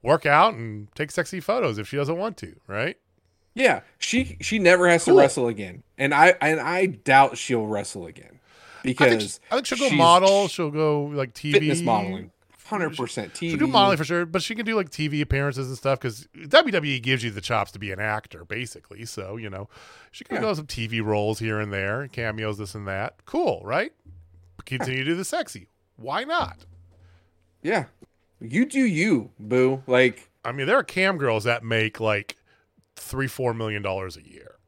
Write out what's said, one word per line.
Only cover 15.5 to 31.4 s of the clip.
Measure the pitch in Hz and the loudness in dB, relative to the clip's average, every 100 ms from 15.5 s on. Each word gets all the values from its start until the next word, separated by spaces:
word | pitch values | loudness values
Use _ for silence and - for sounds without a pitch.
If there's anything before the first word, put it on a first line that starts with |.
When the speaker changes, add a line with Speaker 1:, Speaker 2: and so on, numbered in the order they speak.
| 135 131 | -4 -8
Speaker 1:
and | 131 | -6
stuff | 135 135 | -2 -2
'cause | 123 110 - - 156 | -4 -10 -20 -20 4
W | 277 320 | 4 4
W | 190 147 | -2 -2
E | 131 | -4
gives | 120 131 | 0 -2
you | 117 | -2
the | 101 | -8
chops | - 113 101 | -4 -2 -2
to | 98 | -8
be | 101 | -10
an | 95 | -6
actor, | 107 107 - 80 | -4 -4 -8 -20
basically. | 85 104 123 - _ 95 | -12 -10 -10 -14 _ -18
So, | 117 - 95 110 | -14 -12 -12 -12
you | 110 | -12
know, | 95 104 - - - - | -12 -14 -18 -20 -20 -20
she | - | -20
can | - - | -8 -4
Speaker 2:
Yeah. | |
Speaker 1:
go | 220 | -4
some | 160 151 | -4 -8
T | - 113 | -8 -6
V | 113 | -4
roles | 107 104 104 110 | -2 0 -2 -4
here | 113 107 | -4 -4
and | 107 | -4
there, | 98 95 113 139 | -4 -4 -6 -8
cameos, | - 113 107 110 104 | -8 -8 -6 -8 -8
this | 101 | -10
and | 110 98 | -10 -8
that. | 95 110 _ - | -6 -8 _ -8
Cool, | 302 320 90 | -2 -2 -4
right? | 95 139 247 _ - - - - _ - | -4 -6 -6 _ -20 -20 -20 -20 _ -20
Continue | - 131 127 131 | -12 -8 -4 -4
to | 135 | -4
do | |
the | 170 | -4
sexy. | 190 330 - 101 90 _ _ - | -4 -6 -6 -12 -20 _ _ -16
Why | 117 160 | -8 -6
not? | 269 339 254 - - - - _ - _ _ _ _ _ | -4 -4 -4 -10 -20 -20 -20 _ -20 _ _ _ _ _
Speaker 2:
Yeah. | 151 196 127 _ - _ _ _ | -2 -2 -2 _ -20 _ _ _
You | 113 151 | -4 0
do | 269 277 | 0 2
you, | 254 160 208 143 - _ | 2 2 2 2 -2 _
boo. | 107 127 127 135 131 | -2 2 2 0 2
Like, | 127 127 113 - _ | 4 4 2 -20 _
Speaker 1:
I | 120 | -10
mean, | 135 139 | -6 0
there | 262 | 0
are | |
cam | - 185 190 180 | 0 -2 0 0
girls | 131 110 | 0 0